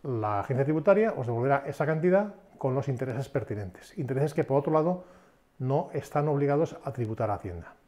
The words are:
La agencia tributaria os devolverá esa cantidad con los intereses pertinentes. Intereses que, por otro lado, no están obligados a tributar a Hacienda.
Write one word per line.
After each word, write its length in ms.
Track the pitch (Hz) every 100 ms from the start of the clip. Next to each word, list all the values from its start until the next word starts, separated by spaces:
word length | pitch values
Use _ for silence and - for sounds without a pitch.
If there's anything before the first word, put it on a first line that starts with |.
La 380 | 143 120 107 104
agencia 240 | - 127
tributaria 500 | 139 156 156 196 220 139
os 100 | 120
devolverá 380 | 117 131 139 -
esa 200 | - 151
cantidad 480 | 156 175 190 208 - - -
con 160 | 135
los 140 | 131 131
intereses 400 | 123 131 117 131
pertinentes. 680 | 135 107 104 95 - - -
Intereses 380 | 127 131 151
que, 100 | 156
por 140 | 151 139
otro 140 | 147
lado, 320 | 156 160 180 - - _ _ _ _
no 300 | 131 143 180
están 360 | 143 - 151 151
obligados 480 | 143 143 143 160 -
a 80 | -
tributar 380 | 123 110 110 110
a 40 |
Hacienda. 400 | 98 95 85 80 -